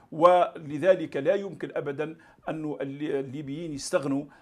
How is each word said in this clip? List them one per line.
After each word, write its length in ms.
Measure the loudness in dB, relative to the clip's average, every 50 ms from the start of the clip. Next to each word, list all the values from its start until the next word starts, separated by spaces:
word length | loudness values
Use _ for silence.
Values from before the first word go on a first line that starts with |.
| _ _
ولذلك 1040 | 2 6 8 8 8 8 6 2 0 -6 -10 -8 -6 2 4 4 4 4 2 -4 -4 -2
لا 180 | 2 2 2
يمكن 360 | 0 0 -6 -10 -10 -10 -8 -6
أبدا 400 | -6 -6 -6 -6 -6 -6 -8 -8 -12 -20 -20 -20 _ -10 -8
أن 260 | -6 -6 -6 -6 -6 -6
اللي-، 380 | -6 -8 -8 -6 -4 -4 -2 -4
الليبيين 540 | -4 -6 -8 -10 -10 -10 -10 -8 -8 -8 -8
يستغنوا 520 | -10 -4 -2 -2 -2 0 0 -2 -2 -4 -6 -12 -20